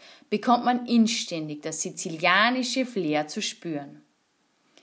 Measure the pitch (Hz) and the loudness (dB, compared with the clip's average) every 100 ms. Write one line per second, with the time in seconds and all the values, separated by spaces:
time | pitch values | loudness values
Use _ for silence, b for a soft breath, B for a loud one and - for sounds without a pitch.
0 | B B B 214 240 240 247 247 - 240 | B B B -2 2 2 2 0 2 4
1 | 214 - - 165 151 151 160 156 185 - | 4 2 -4 -6 -6 -8 -6 -4 -6 -6
2 | 180 160 175 185 226 254 247 262 254 196 | -8 0 4 6 4 2 -2 -2 -2 -2
3 | 156 151 151 214 - - 170 147 139 151 | 0 0 -2 -6 -8 -8 -8 -8 -10 -16
4 | _ _ _ _ _ _ b b | _ _ _ _ _ _ b b